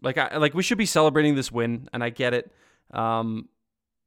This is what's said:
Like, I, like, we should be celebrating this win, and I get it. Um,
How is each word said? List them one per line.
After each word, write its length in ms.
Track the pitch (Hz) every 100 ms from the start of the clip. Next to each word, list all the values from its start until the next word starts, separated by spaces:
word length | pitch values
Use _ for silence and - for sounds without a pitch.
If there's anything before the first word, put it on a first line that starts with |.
Like, 160 | 131 147
I, 200 | 131 156
like, 160 | 151
we 100 | 160
should 140 | 185 220
be 80 |
celebrating 500 | 208 165 156 151 151
this 160 | 139 120
win, 380 | 117 117 117 -
and 120 | 120
I 60 | 120
get 240 | 117 123
it. 180 | 120 - _ _ _ _
Um, 580 | - 113 113 113 110 131 _ _ _ _ _